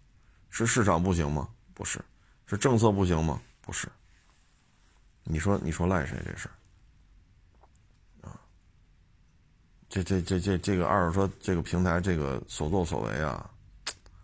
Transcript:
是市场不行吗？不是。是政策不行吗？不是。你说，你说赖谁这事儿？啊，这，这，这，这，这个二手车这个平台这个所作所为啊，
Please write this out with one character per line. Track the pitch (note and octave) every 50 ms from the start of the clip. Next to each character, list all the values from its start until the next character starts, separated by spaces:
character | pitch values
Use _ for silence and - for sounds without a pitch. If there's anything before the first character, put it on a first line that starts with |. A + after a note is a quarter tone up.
| _ _ _ _ _ _ - _ _ -
是 | - - A2+
市 | A2+ - C3 G#2+
场 | G2+ F2 E2
不 | F2 G2 F2+
行 | E2+ D#2 C#2+
吗？ | D2 D2 C2 - - - _ - -
不 | - -
是。 | - - - - - _ _ _ _ _ _ _
是 | - -
政 | G2+ - C#3 B2
策 | A2 A2+ A2
不 | G2+ G2 F#2+
行 | F2+ F2 D#2+ D#2+
吗？ | D#2+ B1+ - - - _ _
不 | - -
是。 | - - - - - _ _ _ _ _ _ _ _ _ _ _ _ _ _ _ _ _ _ _ _ _ _ _ _ _ -
你 | - D#2+ D#2
说， | D2+ G2+ G2+ - -
你 | D#2+
说 | D#2 - E2+
赖 | F2+ F#2+ E2+ C#2
谁 | C2 - - G1+
这 | G1+ G1+
事 | - - -
儿？ | - - _ _ _ - _ - _ - _ _ - - - _ _ _ _ _ _ _ - - _ _ _ _ _ _ _ _ _ - -
啊， | - - - - _ _ _ _ _ _ _ _ _ _ _ _ _ _ _ _ _ _ _ _ _ _ _ _ _ _ _ _
这， | - - G2 F2
这， | - G2+ F#2
这， | E2 - F#2+
这， | F2+ F2 G2+ F#2+
这 | E2+ - G2+ G2
个 | F2+ F2
二 | - F#2 G2+ F2
手 | E2 E2+
车 | G2 G2 F#2 - -
这 | - - F#2
个 | E2 D2+
平 | - - F2
台 | F#2 F2+ E2 F2+
这 | F2 F#2+ F2
个 | D#2 D2 C2+ C2 A#1 -
所 | - - - D#2 D2+
作 | F2+ F#2+ F2
所 | D#2+ D#2+ A1 A1
为 | G#1+ G#1+ C#2 D#2
啊， | C#2+ A1+ G1+ - - - - - - - - - - - - - - - -